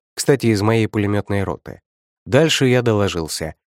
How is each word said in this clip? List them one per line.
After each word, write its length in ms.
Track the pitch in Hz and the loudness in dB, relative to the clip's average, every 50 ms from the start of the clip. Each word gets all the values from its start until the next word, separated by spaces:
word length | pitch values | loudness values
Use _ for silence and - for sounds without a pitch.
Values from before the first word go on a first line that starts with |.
| _ _ - | _ _ -12
кстати, 320 | - - - 143 123 120 | -6 0 0 0 2 2
из 160 | 113 110 98 | 2 2 2
моей 240 | 101 110 113 113 107 | 2 2 2 2 0
пулеметной 580 | 98 - 107 101 101 104 101 - - 101 101 95 | 0 -2 -2 -2 0 -2 -2 -2 -2 -4 -4 -2
роты. 380 | 90 78 - - - - - _ _ _ _ _ _ _ _ - | -4 -6 -10 -10 -18 -20 -20 _ _ _ _ _ _ _ _ -6
Дальше 420 | 92 113 139 165 156 156 - 139 | 0 2 4 4 4 2 0 2
я 160 | 127 123 127 | 2 2 2
доложился, 720 | 120 117 107 104 101 92 87 85 80 76 - - 82 78 - _ _ _ | 2 2 2 2 0 0 -2 -4 -6 -6 -8 -8 -10 -10 -12 _ _ _